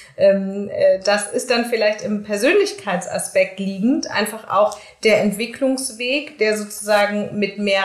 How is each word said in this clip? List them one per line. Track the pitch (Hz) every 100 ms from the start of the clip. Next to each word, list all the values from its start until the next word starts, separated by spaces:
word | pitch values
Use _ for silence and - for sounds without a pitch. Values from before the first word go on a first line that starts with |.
| - -
Ähm, | 196 196 190 196 202
äh, | - 190 190
das | 202 208 -
ist | - -
dann | 240
vielleicht | 233 220 214 214
im | 208 208
Persönlichkeitsaspekt | 208 202 254 403 403 - 202 180 - - - 190 190 -
liegend | 190 196 226 320 -
einfach | 196 214 220 -
auch | 190 214 - - -
der | 220 202
Entwicklungsweg, | 208 202 233 - 269 262 - 220 247 285 285 -
der | 214 214
sozusagen | 202 - 208 208 202 208 208 208
mit | 196 -
mehr | 202 196